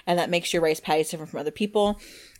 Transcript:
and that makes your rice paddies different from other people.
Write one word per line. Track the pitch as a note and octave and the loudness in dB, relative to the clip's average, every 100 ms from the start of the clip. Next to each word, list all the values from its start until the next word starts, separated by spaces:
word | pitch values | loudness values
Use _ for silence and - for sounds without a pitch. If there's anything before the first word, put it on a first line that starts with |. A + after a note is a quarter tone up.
| - | 0
and | F3 | 0
that | E3 | 2
makes | F3 F3 | 0 0
your | F3 | 2
rice | D#3+ D#3 | 2 2
paddies | - D#3 D#3 | 0 0 0
different | E3 D#3 | -4 -10
from | D#3+ | -8
other | D3+ | -6
people. | - G#3 G#3+ G#3 G#3 - - - | -2 -2 2 0 0 -10 -20 -20